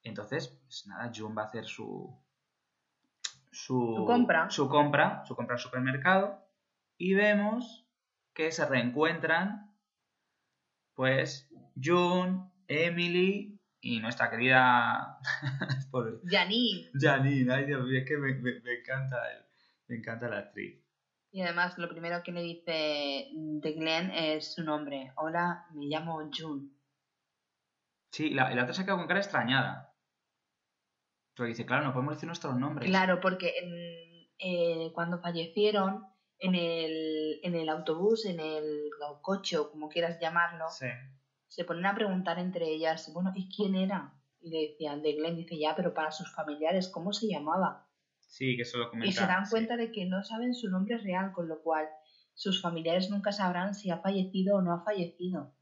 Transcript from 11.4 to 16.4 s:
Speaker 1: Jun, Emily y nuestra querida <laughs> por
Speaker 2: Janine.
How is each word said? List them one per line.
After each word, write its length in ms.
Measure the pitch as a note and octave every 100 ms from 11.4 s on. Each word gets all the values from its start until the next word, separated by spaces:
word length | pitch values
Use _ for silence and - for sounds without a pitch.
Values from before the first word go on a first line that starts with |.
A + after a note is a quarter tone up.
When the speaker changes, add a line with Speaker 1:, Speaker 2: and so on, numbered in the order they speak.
| _ - - -
Speaker 1:
Jun, 680 | C3+ F3 F3 F3+ F3+ F#3 - _ -
Emily 920 | D3 E3+ E3+ F3 F3 F#3 G3+ - - _ _
y 180 | A#2+ A#2
nuestra 300 | A2 A#2+ A#2
querida 880 | A2+ B2 C3 B2+ B2 A#2 A#2+ - -
<laughs> 720 | - - C#3+ - - C3+ -
por 300 | B2+ A2+ -
Speaker 2:
Janine. 680 | F3+ F#3+